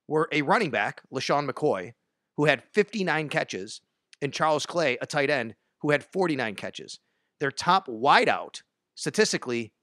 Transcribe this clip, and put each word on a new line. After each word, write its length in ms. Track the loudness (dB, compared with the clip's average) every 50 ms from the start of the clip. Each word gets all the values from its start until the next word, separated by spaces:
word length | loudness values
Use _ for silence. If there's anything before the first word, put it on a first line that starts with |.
| _ -2
were 200 | -2 0 0 0 0
a 100 | 0 2
running 280 | 2 2 2 2 0
back, 320 | 0 0 0 -2 -4 -8 -14 _ -8
LaShawn 360 | -6 -2 0 0 0 0 -2
McCoy, 440 | -4 -2 0 0 0 -2 -4 -8 -14 _ _ _ _ _ _ _ _
who 100 | 2 4
had 180 | 4 4 2 0 _ 0
fifty-nine 560 | 0 0 0 -2 -2 -2 0 0 -2 -2 -2
catches, 540 | -2 -4 -4 -4 -6 -10 -10 -12 -14 -16 -20 _ _ _ _ _ -10 -8
and 120 | -6 -6 -2
Charles 340 | 0 2 2 2 2 -2
Clay, 320 | -2 -2 0 0 0 0 -2
a 60 | -4
tight 240 | -4 -2 0 0 2
end, 240 | 0 0 -2 -4 -8 -14 _ _ _ _
who 100 | 0 2
had 120 | 2 0 0
forty-nine 540 | -4 -2 -2 0 0 0 -2 -2 -4 -6
catches. 420 | -6 -10 -10 -10 -12 -14 -14 -16 -18 _ _ _ _ _ _ _ _
Their 120 | -4 -4 -4
top 340 | -2 2 2 2 2 2 -2
wideout, 720 | -4 0 4 6 6 6 6 4 2 0 -2 -8 -14 -18 -20 _ _ _ _ _ _
statistically, 800 | -8 -6 -2 2 2 2 2 2 -2 -4 -4 -4 -4 -4 -6 _ _